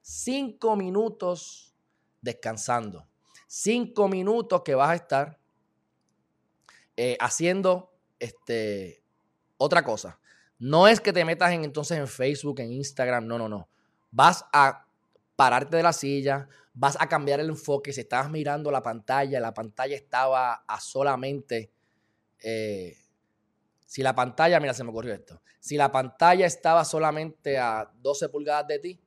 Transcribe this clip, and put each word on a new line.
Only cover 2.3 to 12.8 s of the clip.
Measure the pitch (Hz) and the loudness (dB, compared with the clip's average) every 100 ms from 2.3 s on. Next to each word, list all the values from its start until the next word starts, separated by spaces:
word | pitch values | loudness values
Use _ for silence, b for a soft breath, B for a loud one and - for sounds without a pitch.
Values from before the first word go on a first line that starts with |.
| 113 113 110 - 120 107 82 - _ b b b | -8 -8 -6 -2 -2 -4 -12 -20 _ b b b
Cinco | - 202 240 240 208 196 | -6 -2 0 0 0 2
minutos | 185 196 233 233 175 | 2 0 0 0 -2
que | - | 2
vas | 135 147 | 2 2
a | |
estar, | 170 - 135 156 - _ _ _ _ _ _ _ _ _ _ _ _ _ b b - | 2 0 -2 -2 -10 _ _ _ _ _ _ _ _ _ _ _ _ _ b b -4
eh, | 123 120 | -2 -2
haciendo, | 120 - 175 190 185 180 - _ _ - | -2 0 0 2 2 0 -4 _ _ -12
este, | 120 - - 117 107 101 90 - _ _ _ _ _ - | -12 -10 -6 -4 -2 -6 -10 -16 _ _ _ _ _ -2
otra | 147 175 | 2 4
cosa. | 135 107 90 - b b b - | 2 -4 -8 -18 b b b -10
No | 123 160 202 | 2 8 8
es | 220 | 8
que | 208 | 2
te | 175 | 2
metas | 165 165 175 | 0 2 2
en, | 170 | 2
entonces | 151 147 147 160 | -4 -6 -4 -4
en | 131 | -4
Facebook, | - 131 139 147 127 | -2 -2 -2 -6 -8
en | 117 | -8
Instagram, | 131 | -8